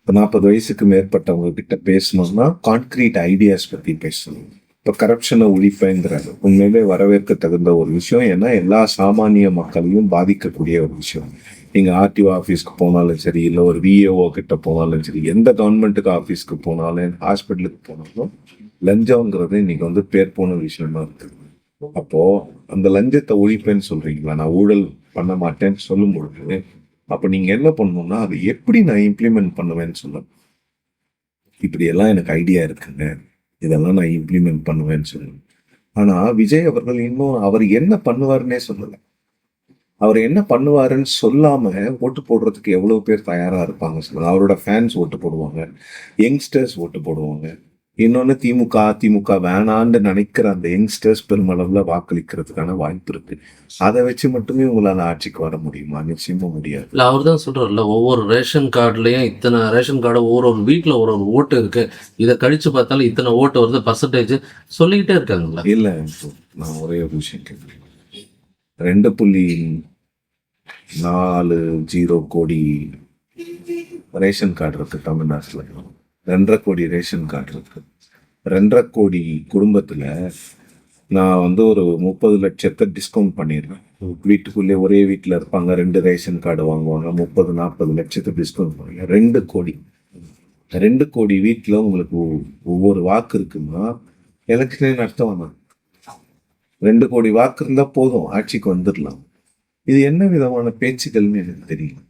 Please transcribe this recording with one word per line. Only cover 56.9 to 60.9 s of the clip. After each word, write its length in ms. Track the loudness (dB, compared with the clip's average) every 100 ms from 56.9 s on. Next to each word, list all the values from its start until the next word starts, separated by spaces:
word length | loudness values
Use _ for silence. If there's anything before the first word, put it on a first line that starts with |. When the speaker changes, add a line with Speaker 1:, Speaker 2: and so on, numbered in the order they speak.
Speaker 2:
இல்ல, 140 | 0
அவர் 180 | 2 2
தான் 160 | 2 0 -2
சொல்றாருல்ல, 320 | -4 -2 -2
ஒவ்வொரு 480 | 0 2 2 0 2
ரேஷன் 420 | 0 0 -2 0 2
கார்டுலயும் 480 | 0 2 0 0
இத்தனை 360 | -2 -2 0 2 2
ரேஷன் 300 | 0 0 -2
கார்டு, 240 | 0 2
ஒரு 240 | 2 2 2
ஒரு 140 | 2
வீட்டுல 260 | 2 2
ஒரு 240 | 2